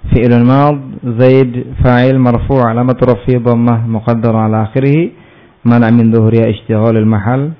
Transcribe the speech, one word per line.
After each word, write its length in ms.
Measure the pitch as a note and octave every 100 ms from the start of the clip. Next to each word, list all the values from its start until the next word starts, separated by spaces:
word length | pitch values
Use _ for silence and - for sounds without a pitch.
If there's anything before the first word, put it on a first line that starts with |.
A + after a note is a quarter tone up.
| -
fi'lun 320 | - A#2+ A#2+
mad, 320 | A#2+ C3+ D3 C#3+ C3 -
Zaid 760 | B2 A2+ B2+ C3 C3 A#2+ - -
fa'il 400 | B2+ B2 B2+ C3
marfu' 400 | B2 A#2+ - C3+
alamat 400 | A#2+ A2+ B2+ B2
rafi 400 | B2+ A2+ - B2
dhammah 480 | A#2+ A#2 A#2+ A#2 A2+
muqaddar 480 | A2 A2+ A#2 A#2 A2+
ala 320 | A2 A2 G#2+
akhirih, 480 | C3+ C3+ D3 F#3 - - - - _
mana 240 | A#2 A#2+ A2+
min 240 | A#2+ A2+
dhuhriya 400 | A2+ A2 A#2 A2+
ishtighalul 560 | A2 - A2 A2+ A2+ A2
mahal 480 | G#2+ G2 C3 D3